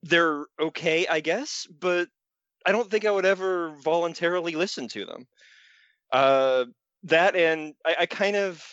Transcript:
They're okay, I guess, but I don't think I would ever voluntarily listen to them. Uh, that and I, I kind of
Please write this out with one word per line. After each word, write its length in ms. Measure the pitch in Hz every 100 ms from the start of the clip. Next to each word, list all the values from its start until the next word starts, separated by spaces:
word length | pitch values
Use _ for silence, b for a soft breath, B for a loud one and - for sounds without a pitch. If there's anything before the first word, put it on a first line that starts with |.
They're 420 | 165 170 165 147 147 _
okay, 480 | 160 - 165 160 185
I 120 | 160
guess, 460 | 160 185 294 - - 147
but 300 | 180 175 175 _ _ _ _ _ -
I 60 |
don't 180 | 196 226
think 160 | 214 214
I 60 |
would 140 | 202 185
ever 500 | 190 190 185 165 147
voluntarily 720 | 139 170 170 160 170 180 170 156
listen 320 | 185 - 247
to 160 | 110 98
them. 220 | - - b b b b b b b _
Uh, 540 | 123 135 135 135 131 123 - _ _
that 320 | 175 160 185 185
and 380 | 165 160 156 151 160
I, 100 | 170
I 40 | 170
kind 300 | - 202 202
of 280 | 196 165 -